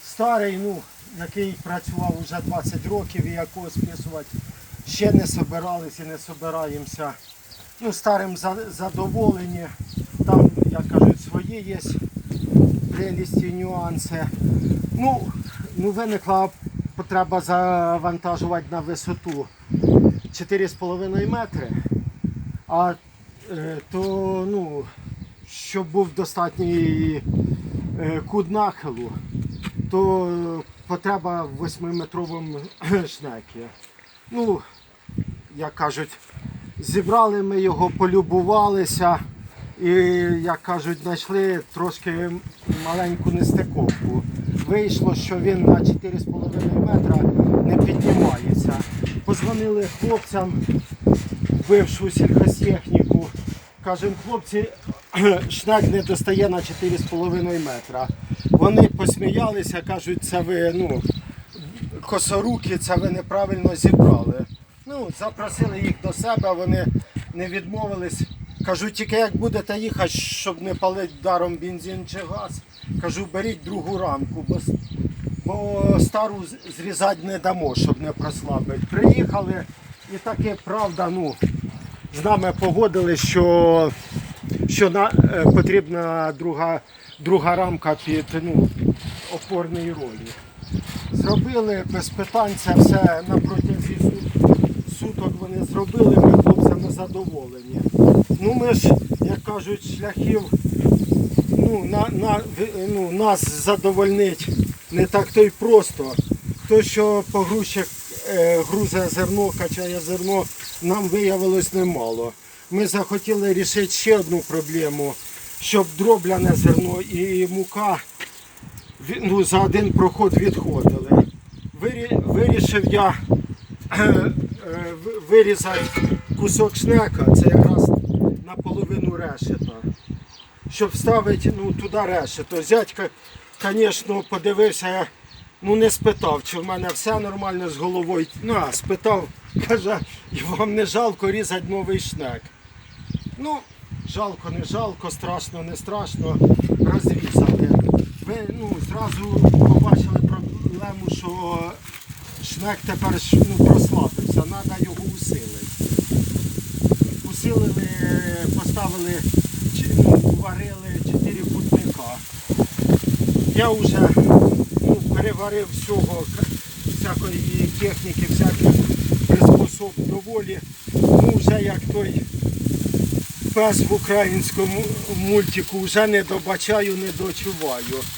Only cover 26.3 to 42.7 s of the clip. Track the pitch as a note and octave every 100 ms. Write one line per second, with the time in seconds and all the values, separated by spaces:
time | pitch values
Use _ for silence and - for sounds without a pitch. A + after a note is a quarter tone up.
26.3 | - F3 - F3 E3+ D#3+ D#3 D#4 - -
27.3 | - - - - - - - D#3 D#3+ -
28.3 | G#3 E3+ G#3 G3+ - D#3 A#2 A#2+ - -
29.3 | - - - - - - F#3 F#3+ F#3+ F3+
30.3 | F3 E3+ E3 - - - F3 F#3+ G3 F3
31.3 | F3 D3+ C3+ E3 - E3+ E3+ D#3+ F3 E3
32.3 | E3 D#3+ D3 C#3+ - D#3+ G3 D#3 - D3
33.3 | A2+ - A#2 A#2 - - _ _ _ -
34.3 | A#3+ A#3 F3+ - - _ _ - - -
35.3 | - - C#3+ D3+ - D3+ D3+ D3+ - -
36.3 | - - - - - D3+ G3 F3+ A3+ A3
37.3 | G#3 G3 G3 F#3+ D#3+ F3+ - F#3 F#3+ E3+
38.3 | F3+ F3+ G#3+ G#3 G3 F3 - F3 E3 -
39.3 | - - - - - F3+ F3+ F3+ F3+ F3
40.3 | E3+ E3+ D#3+ - F3 D3+ E3+ D#3+ E3+ -
41.3 | G3 F#3+ F3+ - F3+ F3 - F3 E3+ F3
42.3 | F3 - - -